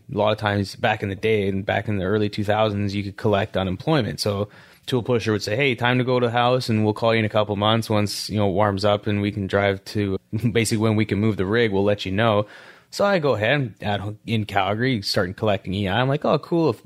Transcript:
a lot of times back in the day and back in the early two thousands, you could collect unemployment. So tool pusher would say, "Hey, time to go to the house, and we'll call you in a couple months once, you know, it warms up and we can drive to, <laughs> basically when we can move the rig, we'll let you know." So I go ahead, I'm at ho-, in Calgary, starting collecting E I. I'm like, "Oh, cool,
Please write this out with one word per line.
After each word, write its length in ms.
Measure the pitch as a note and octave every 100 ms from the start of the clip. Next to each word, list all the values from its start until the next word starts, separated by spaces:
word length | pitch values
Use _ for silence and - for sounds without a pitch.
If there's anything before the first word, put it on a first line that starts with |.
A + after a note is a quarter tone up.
| -
a 40 | G2+
lot 160 | G#2+
of 40 | A2
times 380 | G#2+ G2+ F#2+ -
back 260 | A#2 G#2+
in 60 | G#2
the 80 | F#2+
day 320 | A2 G#2+ G2
and 180 | F#2+ G2
back 220 | G2+ G#2+
in 120 | G2+
the 40 | F#2
early 220 | G#2+ G#2
two 160 | -
thousands, 500 | G#2 G#2 A2 G2+ G2+
you 100 | G2+
could 120 | G2+ -
collect 400 | A2 G2 A2 F#2
unemployment. 640 | F#2+ F2+ - D#3+ G2+ -
So 300 | G#2+ G2+ G#2 - - - -
tool 160 | B2+
pusher 300 | G#2+ A#2+ G#2
would 120 | G#2
say, 120 | G#2+ A2
"Hey, 200 | C#3+ A#2
time 220 | A#2+ B2+
to 60 |
go 160 | B2 B2+
to 60 | A#2+
the 40 |
house, 360 | A#2+ B2 B2+ A#2+
and 160 | A2
we'll 100 | G#2+
call 200 | G#2 A2+ A2+
you 40 |
in 60 | G#2+
a 40 |
couple 260 | A2 G#2 G2+
months 340 | G#2 A2+ -
once, 400 | G#2+ G#2 - -
you 60 | G#2+
know, 120 | G2+
it 40 |
warms 300 | F2+ G#2 G2
up 240 | G#2 G#2 A2
and 140 | G2+
we 100 | G2+
can 160 | G2+ F#2+
drive 360 | G2 G2+ G2 -
to, 320 | G#2+ G2+ F#2+ _
<laughs> 180 | A2+ A2+
basically 300 | A#2 G#2 A2
when 140 | A2 G#2+
we 80 | G#2+
can 140 | G2
move 180 | A2 G2
the 80 | F#2
rig, 260 | A#2 A2+
we'll 140 | F#2+ G2+
let 200 | G#2 G2
you 60 |
know." 360 | F#2+ A#2 G#2 G#2 - - - _
So 140 | -
I 160 | G3+ F#3+
go 160 | D3 G#2
ahead, 160 | A2 D3
I'm 160 | B2 -
at 180 | G2+ G2+
ho-, 160 | G2+ G#2+ -
in 200 | A2+ G2+
Calgary, 560 | G2+ F#2+ G#2+ B2+ A#2
starting 320 | G2 - F#2
collecting 400 | - A2 G2 F#2
E 160 | F#2+ G2
I. 100 | G#2+
I'm 80 | C3
like, 160 | D3
"Oh, 160 | - C#3+
cool, 380 | - E3+ D#3 G#2+